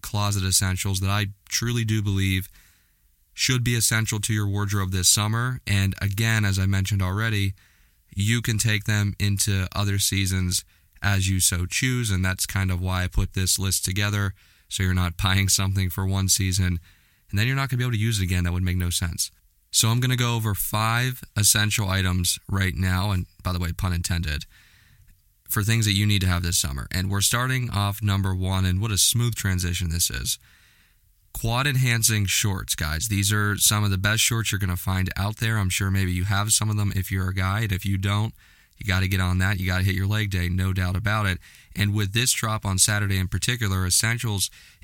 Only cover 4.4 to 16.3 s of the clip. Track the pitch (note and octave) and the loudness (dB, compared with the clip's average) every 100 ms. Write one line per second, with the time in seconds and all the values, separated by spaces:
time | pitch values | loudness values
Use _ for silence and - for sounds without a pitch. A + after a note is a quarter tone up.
4.4 | G2+ G2+ G2+ G2+ F#2 F#2 F2+ - G#2+ A2+ | 0 0 0 -2 0 0 2 2 2 0
5.4 | B2+ B2+ - G2+ G2 F#2 G2 G2 A2+ A2 | -2 -4 0 2 2 0 -2 0 2 2
6.4 | G#2 F#2+ F#2+ F#2+ F#2+ G2 F#2 G2 A2+ G#2 | 2 2 2 2 0 0 0 -2 -2 0
7.4 | G2 - _ _ _ _ _ - G2+ A#2+ | -2 -4 _ _ _ _ _ -4 0 0
8.4 | A2+ G#2+ A2 G#2 G#2+ G#2 G2+ F2+ G2+ G2 | 0 0 0 0 0 0 0 0 0 0
9.4 | - G2 F#2 - G2+ G2 - G2 F#2+ F#2+ | 0 0 -2 -2 -2 0 0 0 0 0
10.4 | F#2 F2+ - _ _ - G2+ G2 F#2+ F#2+ | 0 -2 -6 _ _ -4 0 2 2 2
11.4 | - F2 F2 - B2+ B2 A2+ F#2 F#2 F#2 | 2 0 -2 -2 0 0 0 0 0 -2
12.4 | - F#2+ F#2+ F2+ F#2 F#2 F2+ - F#2+ - | -4 -2 0 -2 -2 -2 -2 0 -2 0
13.4 | F#2 - F#2+ - - F#2 G#2 G#2 G2+ - | 0 0 0 -2 -2 -2 0 0 -2 -4
14.4 | _ _ - - F#2 F2+ F2+ E2 F#2+ F#2+ | _ _ -10 -2 0 2 0 0 0 2
15.4 | F#2+ - F#2+ F#2+ F#2 - F#2+ G2 F#2+ | 2 2 0 0 -2 -2 -2 0 2